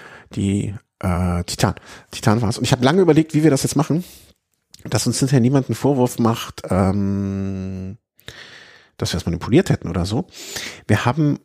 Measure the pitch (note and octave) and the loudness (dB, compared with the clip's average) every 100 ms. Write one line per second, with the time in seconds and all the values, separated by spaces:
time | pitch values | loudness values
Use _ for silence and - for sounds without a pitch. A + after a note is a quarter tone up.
0 | - - - - G2 G2+ G#2 G2 _ - | -20 -20 -12 -4 0 0 -2 -8 _ -6
1 | F#2 F2 F2+ F2 F2 - G#2 - - - | -2 0 0 -2 -4 -2 -2 -2 -10 -20
2 | - - - A2 G#2+ - B2 B2+ B2 F3+ | -16 -2 2 2 2 -2 0 2 2 4
3 | F3 D3+ D#3 D3 D#3 C3+ - - D#3 D3+ | 4 4 2 2 4 2 0 0 0 0
4 | - - - _ _ _ _ - - - | -4 -14 -20 _ _ _ _ -18 -4 -2
5 | B2 A#2+ C3+ C#3 A#2+ C#3 C3 A2+ F3 C#3 | -2 -2 2 2 4 2 0 -2 0 2
6 | B2 - A2+ A#2 - - - F#2 F#2+ G2+ | 0 2 0 0 -6 -10 -2 2 2 2
7 | G2 G2 G2 G2 G2 F#2+ F#2+ F#2+ F#2+ G#2 | -2 -2 -2 -4 -6 -6 -8 -8 -10 -14
8 | _ _ - - - - - - _ - | _ _ -20 -20 -20 -20 -20 -20 _ -8
9 | - E2 - E2 - C3 - - E2+ F2+ | -6 -4 -4 -4 2 2 2 0 -2 -2
10 | F2+ A#2 F3+ - - - - - - G#2+ | -2 -4 -6 -12 -14 -12 -12 -8 0 0
11 | A#2+ C#3+ D3 C#3 | 2 0 0 0